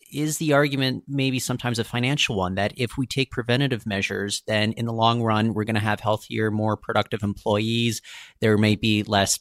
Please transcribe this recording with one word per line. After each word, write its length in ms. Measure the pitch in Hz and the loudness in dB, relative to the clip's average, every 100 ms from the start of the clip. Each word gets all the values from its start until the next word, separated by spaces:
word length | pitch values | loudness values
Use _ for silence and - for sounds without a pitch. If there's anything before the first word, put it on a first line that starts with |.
| - | -10
is 280 | 139 151 151 | -6 -4 -2
the 160 | 156 | 2
argument 500 | 143 147 139 131 123 - | 4 2 0 -2 -2 -4
maybe 320 | 139 131 127 | -2 0 0
sometimes 420 | - 123 123 117 | -2 -2 -2 -2
a 40 | |
financial 540 | 110 120 123 147 - 104 | -2 0 0 0 0 0
one, 180 | 90 95 | 0 0
that 160 | 104 - | -2 -2
if 200 | 123 - | -6 -4
we 100 | 123 | -4
take 220 | 135 135 | -2 -4
preventative 560 | - 120 123 139 117 107 | -4 0 0 0 -2 -2
measures, 560 | 98 - 98 101 - - | -2 -2 -4 -4 -6 -2
then 240 | 107 107 | 0 0
in 140 | 113 117 | -2 -4
the 80 | |
long 280 | 113 113 117 | 2 2 4
run, 320 | 113 107 113 | 2 2 2
we're 120 | 104 107 | 0 0
gonna 160 | 110 | 0
have 180 | 107 104 | 0 -2
healthier, 500 | 107 110 - 117 110 | 0 -2 -2 -4 -2
more 280 | 107 107 104 | 0 0 -2
productive 440 | - 107 - 107 | -2 -2 -2 -2
employees. 800 | 101 98 113 104 110 117 117 110 - - - - | -4 -4 -2 0 0 0 0 -2 -8 -20 -16 -2
There 180 | 113 104 | 2 4
may 200 | 107 107 | 4 4
be 260 | 110 107 | 2 2
less, 360 | 107 101 98 - | 2 2 2 0